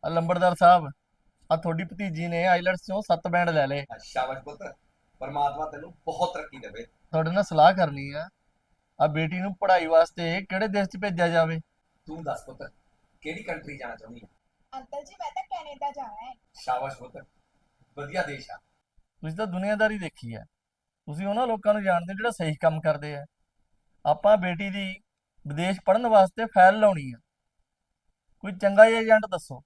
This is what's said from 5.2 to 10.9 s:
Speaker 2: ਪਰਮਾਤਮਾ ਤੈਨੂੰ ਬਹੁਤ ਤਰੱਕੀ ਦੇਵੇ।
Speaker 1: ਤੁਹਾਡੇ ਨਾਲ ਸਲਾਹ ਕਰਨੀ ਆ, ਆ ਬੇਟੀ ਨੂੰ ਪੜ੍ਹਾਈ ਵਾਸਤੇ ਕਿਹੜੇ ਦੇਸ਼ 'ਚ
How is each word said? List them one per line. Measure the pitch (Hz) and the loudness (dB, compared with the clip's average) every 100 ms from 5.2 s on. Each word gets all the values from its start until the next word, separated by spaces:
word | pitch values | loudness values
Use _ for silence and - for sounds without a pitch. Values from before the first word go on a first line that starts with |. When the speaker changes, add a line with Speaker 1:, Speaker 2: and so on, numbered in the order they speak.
Speaker 2:
ਪਰਮਾਤਮਾ | 135 143 143 143 156 | -10 -2 -2 -4 -10
ਤੈਨੂੰ | 147 165 - - | -10 -18 -14 -12
ਬਹੁਤ | - 175 | -4 -4
ਤਰੱਕੀ | - - 131 | -6 -14 -16
ਦੇਵੇ। | 104 - | -18 -16
Speaker 1:
ਤੁਹਾਡੇ | 117 _ _ 160 160 | -20 _ _ -4 0
ਨਾਲ | 185 | 0
ਸਲਾਹ | 202 160 156 | 0 6 6
ਕਰਨੀ | 190 165 143 139 | 6 -2 -2 -10
ਆ, | 143 175 _ _ _ _ _ _ _ | -10 -12 _ _ _ _ _ _ _
ਆ | 151 | 0
ਬੇਟੀ | 151 160 180 | 0 -2 -4
ਨੂੰ | 196 185 | -6 -4
ਪੜ੍ਹਾਈ | 196 185 160 | 2 2 6
ਵਾਸਤੇ | 160 170 - 170 175 | 4 4 0 -4 -4
ਕਿਹੜੇ | 196 190 214 | -6 -4 -2
ਦੇਸ਼ | 202 | -2
'ਚ | 190 | -4